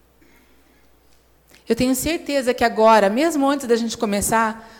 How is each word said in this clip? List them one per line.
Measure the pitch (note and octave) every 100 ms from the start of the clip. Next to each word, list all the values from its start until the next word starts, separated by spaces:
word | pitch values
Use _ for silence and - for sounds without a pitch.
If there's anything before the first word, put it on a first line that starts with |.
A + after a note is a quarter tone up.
| _ _ _ _ _ _ _ _ _ _ _ _ _ _ _ - -
Eu | A3+
tenho | B3+
certeza | B3+ D4 E4+ D#4 C#4 A#3+
que | A#3+
agora, | A#3 G#3 A3 A3 G3
mesmo | A3+ E4 D#4 C4+
antes | C#4+ B3
da | A#3
gente | A3+ -
começar, | G#3+ G3+ - A3+ A3+ G#3+ - -